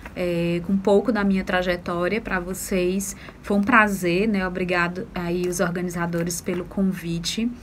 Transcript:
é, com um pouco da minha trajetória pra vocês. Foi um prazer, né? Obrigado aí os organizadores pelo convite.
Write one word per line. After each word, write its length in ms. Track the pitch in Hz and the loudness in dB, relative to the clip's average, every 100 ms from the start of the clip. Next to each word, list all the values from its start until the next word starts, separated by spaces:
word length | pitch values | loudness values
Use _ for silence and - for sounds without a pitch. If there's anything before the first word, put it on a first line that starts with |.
| - - | -12 -4
é, 460 | 175 170 170 175 170 | -2 0 0 0 0
com 80 | |
um 40 | 196 | 2
pouco 340 | 208 202 202 | 4 4 4
da 120 | 208 | 2
minha 200 | 202 190 | 2 2
trajetória 760 | 185 185 185 175 180 170 175 214 | 2 0 2 -2 -2 -2 0 -2
pra 180 | 226 190 | -2 -4
vocês. 760 | 175 185 - 190 180 190 196 - - - | -4 -6 -2 0 2 0 -4 -8 -14 -8
Foi 160 | - 202 | 0 2
um 60 | |
prazer, 640 | 202 220 208 190 175 175 220 | 6 6 6 2 0 2 2
né? 200 | 196 185 | 0 -2
Obrigado 600 | 180 180 180 175 180 - | -2 0 0 0 -4 -8
aí 340 | 185 175 175 180 | -6 -2 -2 0
os 120 | 175 | 0
organizadores 800 | 175 180 180 175 170 170 175 170 | 0 0 -4 -4 -2 -2 -2 -4
pelo 260 | - 180 175 | -4 -6 -4
convite. 840 | - 190 175 170 170 170 - 240 240 | 0 0 0 -4 -4 -4 -2 -4 -6